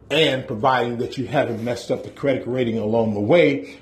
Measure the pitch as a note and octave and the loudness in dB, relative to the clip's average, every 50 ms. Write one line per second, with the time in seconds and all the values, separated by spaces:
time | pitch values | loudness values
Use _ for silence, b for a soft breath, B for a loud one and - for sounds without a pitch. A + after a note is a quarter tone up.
0 | - - C#3 D#3 D#3+ C#3 C3 C3 B2 - B2 G#2 A#2+ C3+ C3 B2 A#2+ A#2+ A#2+ A2+ | -8 -2 2 2 4 4 2 -2 -4 -6 -4 0 2 2 2 2 0 0 -2 -4
1 | A#2+ - - C#3 A#2+ - C#3 D3 A#2+ A2+ A2+ G#2 A2+ A#2+ A#2+ - - - C3 - | -4 -6 -6 -6 -6 -2 0 0 0 0 -2 -4 -4 -6 -6 -6 -4 -4 -4 -4
2 | - G#2+ - - - C#3 C3 - - A#2 B2 C3 B2+ A2+ A2 A2+ G#2 G#2+ A2+ A#2 | -6 -10 -10 -4 -2 -2 -2 -2 -2 -4 -2 -2 0 0 0 -2 -2 0 2 2
3 | A2+ A2 G2+ G2+ G#2 A2 E3 F3+ D#3 D3 C#3 C#3 - - - - | 2 2 0 0 2 4 6 6 6 4 4 0 -4 -10 -16 -16